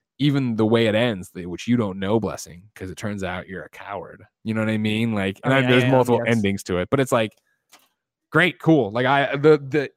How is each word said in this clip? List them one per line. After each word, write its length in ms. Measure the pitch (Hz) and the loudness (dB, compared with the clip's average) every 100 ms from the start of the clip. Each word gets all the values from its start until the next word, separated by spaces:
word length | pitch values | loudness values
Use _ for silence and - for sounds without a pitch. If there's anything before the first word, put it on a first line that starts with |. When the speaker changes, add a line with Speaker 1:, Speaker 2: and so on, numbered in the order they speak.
| _ - | _ -2
Speaker 1:
even 380 | 147 139 127 110 | 0 0 -2 0
the 100 | 110 | 2
way 200 | 117 113 | 2 2
it 80 | |
ends, 360 | 107 123 98 95 | 2 0 -4 -10
the, 160 | 92 87 | -12 -12
which 200 | 85 - | -10 -2
you 100 | 120 | 0
don't 200 | 104 95 | 0 -4
know, 220 | 98 113 | -2 0
Blessing, 440 | 95 69 - 85 104 | -2 -8 -14 -18 -20
'cause 160 | - 92 | -14 -14
it 60 | 90 | -10
turns 260 | 110 101 | -10 -8
out 240 | 92 92 85 | -8 -8 -12
you're 140 | 92 | -14
a 60 | 71 | -14
coward. 540 | - 95 98 80 - 98 _ | -16 -14 -12 -12 -18 -20 _
You 80 | 110 | -6
know 60 | 110 | -2
what 80 | 110 | -2
I 60 | 110 | 0
mean? 380 | 107 107 117 | -2 -2 -2
Like, 260 | 107 98 95 | -2 -4 -4
and 100 | - | 0
Speaker 2:
Oh, 20 | 135 | 0
Speaker 1:
I, 40 | |
Speaker 2:
yeah, 80 | 127 | 4
Speaker 1:
there's 140 | 127 | 4
Speaker 2:
yeah, 60 | 123 | 4
Speaker 1:
multiple 280 | 131 120 117 117 | 4 4 2 2
Speaker 2:
yes. 100 | 117 | 0
Speaker 1:
endings 260 | 101 98 | 0 -2
to 120 | - 90 | -2 -4
it, 120 | 90 | 0
but 100 | 139 | -2
it's 120 | 131 | 0
like, 260 | 123 110 _ _ _ _ - _ _ _ _ _ | 0 -2 _ _ _ _ -20 _ _ _ _ _
great, 280 | 151 175 - | 0 0 0
cool. 300 | 160 160 104 | 2 4 2
Like, 140 | 110 127 | 0 2
I, 280 | 139 139 143 | 2 0 2
the, 200 | 147 151 | 4 4
the 320 | 139 143 135 | 4 -4 -4